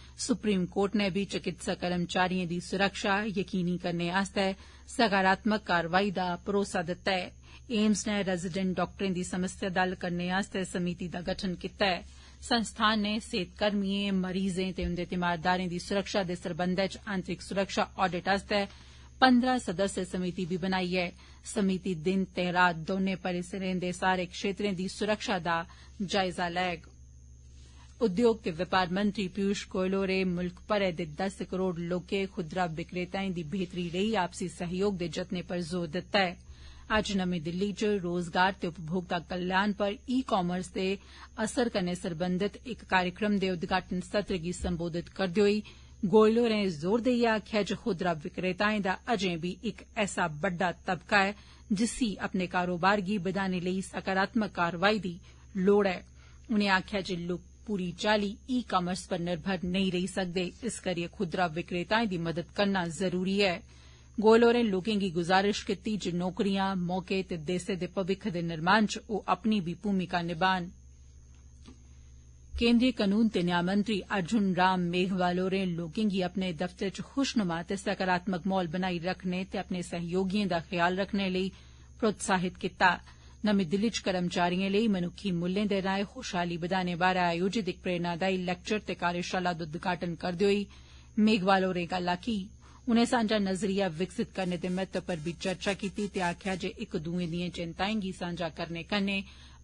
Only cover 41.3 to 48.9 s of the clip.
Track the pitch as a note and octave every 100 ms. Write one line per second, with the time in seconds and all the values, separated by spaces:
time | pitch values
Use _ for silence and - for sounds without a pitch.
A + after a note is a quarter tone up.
41.3 | - G#3+ - A#3+ G#3+ F3 F3 F#3+ D#3+ F3+
42.3 | F3+ G3+ - B3+ A3 - F#3 F3+ F3+ G#3
43.3 | G3+ F#3+ F3+ F3+ F#3+ F3+ F3+ F3+ G#3 -
44.3 | F#3+ E3 F3 F#3+ F3 E3+ E3+ E3 - F#3+
45.3 | E3+ G3+ G#3+ - - - - F#3 G#3+ G#3+
46.3 | A3+ A#3+ G#3+ G3 D3+ E3+ A3+ A#3+ A#3+ A#3
47.3 | A3 - G#3+ G3 - - F3 F3+ E3 F3+
48.3 | - F3+ F3+ G#3 G#3+ F#3+